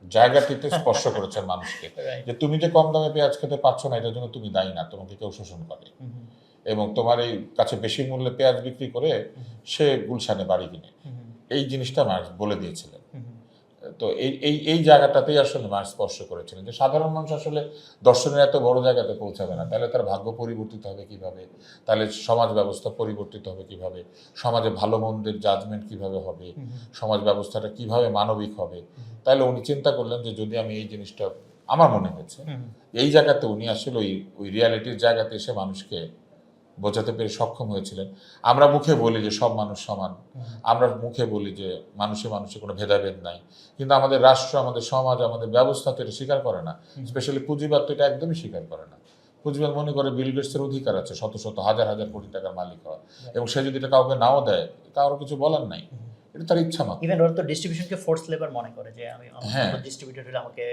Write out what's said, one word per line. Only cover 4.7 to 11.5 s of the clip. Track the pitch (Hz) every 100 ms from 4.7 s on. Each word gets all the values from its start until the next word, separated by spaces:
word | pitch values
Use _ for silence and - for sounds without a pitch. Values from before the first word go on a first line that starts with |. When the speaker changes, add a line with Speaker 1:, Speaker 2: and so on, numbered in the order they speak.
Speaker 1:
না, | 87
তোমাকে | 82 98 95
কেউ | 101 104
শোষণ | 92 90 87 82
করে। | - - _
Speaker 2:
হুম। | 131 120 - - _ _
Speaker 1:
এবং | - 107 104
তোমার | 110 117 120
এই | 120 117 - -
কাছে | 117 110
বেশি | 110 - 131
মূল্যে | 131 127
পেঁয়াজ | 127 131 120
বিক্রি | 127 123 131
করে | 120 151 117 90 -
Speaker 2:
হুম। | 123 -
Speaker 1:
সে | - - 151 131 -
গুলশানে | 123 - 98
বাড়ি | 95 92 85
কিনে। | 85 - _
Speaker 2:
হুম। | 143 123 117 117 _